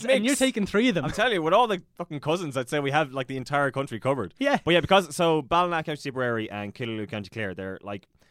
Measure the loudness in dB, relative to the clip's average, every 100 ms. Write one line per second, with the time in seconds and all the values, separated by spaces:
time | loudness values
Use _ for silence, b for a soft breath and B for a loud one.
0 | 4 2 2 2 2 0 0 2 4 2
1 | 0 0 2 2 4 4 4 0 -6 -14
2 | -10 -6 -2 -2 -2 -4 -2 -2 0 0
3 | 0 -4 -6 -6 -2 0 0 -2 -6 -4
4 | -2 -2 -4 -2 2 2 4 2 6 4
5 | 4 0 2 2 2 2 2 0 -4 -6
6 | -6 -2 -2 -2 -4 -6 -8 -8 -8 -6
7 | -6 -8 -8 -6 -6 -6 -10 -10 -10 -12
8 | -14 _ b